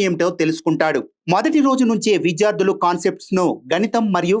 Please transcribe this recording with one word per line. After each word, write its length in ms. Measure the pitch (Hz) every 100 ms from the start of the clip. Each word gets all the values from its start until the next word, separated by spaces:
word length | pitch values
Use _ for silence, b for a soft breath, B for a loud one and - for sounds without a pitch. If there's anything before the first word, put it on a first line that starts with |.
ఏమిటో 280 | 196 170 175
తెలుసుకుంటాడు. 720 | 180 160 160 - 156 156 143 - _ -
మొదటి 320 | 180 311 320
రోజు 240 | 269 262
నుంచే 280 | 240 220 220 185
విద్యార్థులు 560 | 170 160 208 190 190 -
కాన్సెప్ట్స్ 540 | 175 180 190 - -
ను, 120 | 185 175 117 127
గణితం 360 | 165 220 233 214
మరియు 260 | 180 175 214